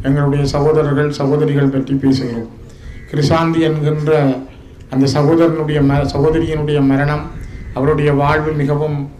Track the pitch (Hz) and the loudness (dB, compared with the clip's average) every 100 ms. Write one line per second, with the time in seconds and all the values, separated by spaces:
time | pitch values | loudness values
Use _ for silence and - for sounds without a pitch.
0 | 123 143 143 143 139 147 147 156 143 139 | 0 0 2 0 0 0 2 2 2 0
1 | 147 143 139 147 151 143 139 135 135 135 | 0 -2 0 0 0 2 2 0 -2 0
2 | 135 127 123 117 113 - - - - - | 2 0 -2 -6 -10 -14 -20 -20 -18 -18
3 | - 143 143 160 165 160 160 156 147 151 | -8 -2 2 2 2 2 0 0 -2 -2
4 | 156 156 139 131 - - - - - 131 | 0 2 2 0 -8 -18 -20 -20 -6 0
5 | 135 151 147 165 165 156 151 151 139 143 | 0 2 2 4 2 2 -2 2 2 2
6 | 143 143 151 160 - 156 151 147 135 135 | 0 0 2 2 0 -2 0 2 2 2
7 | 143 151 156 - - - - - 139 151 | 0 -2 -6 -12 -14 -12 -10 -2 0 2
8 | 147 143 143 156 151 147 139 147 151 147 | 2 2 2 0 -2 -2 -2 0 -2 -4
9 | 139 - | -8 -12